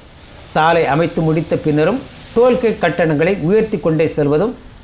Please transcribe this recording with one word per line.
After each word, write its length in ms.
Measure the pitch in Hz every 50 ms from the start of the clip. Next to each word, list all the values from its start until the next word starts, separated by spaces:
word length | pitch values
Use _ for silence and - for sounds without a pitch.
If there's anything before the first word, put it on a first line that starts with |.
| - - - - - - - - - -
சாலை 360 | - - 156 165 170 165 151
அமைத்து 340 | 127 139 156 175 - - 180 160
முடித்த 340 | 160 156 165 160 - -
பின்னரும் 440 | - - 156 147 151 156 180 233 269 - - - - - - -
டோல்கேட் 420 | 226 247 254 240 - 233 220 190 -
கட்டணங்களை 560 | 185 170 160 - 175 160 151 143 160 180 202 180 147
உயர்த்தி 360 | 170 208 220 - 214 - -
கொண்டே 280 | - 170 160 156 160 147
செல்வதும், 460 | - 156 147 139 147 156 196 233 247 - - - - -